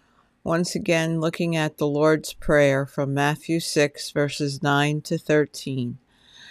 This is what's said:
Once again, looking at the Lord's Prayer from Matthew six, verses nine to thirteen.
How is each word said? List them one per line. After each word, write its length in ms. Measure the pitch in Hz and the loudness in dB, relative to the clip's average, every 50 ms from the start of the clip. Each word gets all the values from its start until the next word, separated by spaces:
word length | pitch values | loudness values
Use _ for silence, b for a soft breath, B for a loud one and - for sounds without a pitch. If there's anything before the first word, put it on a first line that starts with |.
| _ _ _ _ _ _ _ _ _ | _ _ _ _ _ _ _ _ _
Once 300 | - 165 170 180 170 - | -2 0 0 0 -2 -2
again, 440 | 156 - - 175 165 165 165 165 165 | -6 -2 0 0 2 2 0 -2 0
looking 380 | 156 165 165 - 175 170 165 | -2 -2 -2 -2 -2 -2 0
at 220 | 160 156 151 151 - | 0 0 -2 -2 -2
the 80 | 156 | -2
Lord's 480 | 147 143 147 151 156 156 151 151 - - | -2 0 2 4 4 4 2 0 -8 -12
Prayer 500 | - - - 156 147 143 139 135 135 139 | -8 0 2 4 6 6 4 4 2 -2
from 300 | 139 - - 143 135 139 | -4 -4 -4 -4 -2 0
Matthew 440 | 139 143 147 151 143 - - 165 170 | 0 0 0 -2 -4 -4 -4 -4 -4
six, 520 | 165 - - 156 147 143 - - - - | -2 -2 2 2 2 2 0 -8 -14 -6
verses 520 | - 151 143 143 - - 151 143 139 135 - | -2 -2 -2 -2 -2 -4 -4 -4 -4 -2 -2
nine 380 | 143 143 143 143 147 151 151 | 0 2 2 2 2 0 -2
to 160 | - - - | -4 -4 -6
thirteen. 800 | 160 - - 156 151 147 - - - - 143 135 131 123 120 120 - _ B B B B B B B B B | -6 0 2 2 2 2 0 -4 -12 -10 -8 -6 -4 -4 -6 -8 -10 _ B B B B B B B B B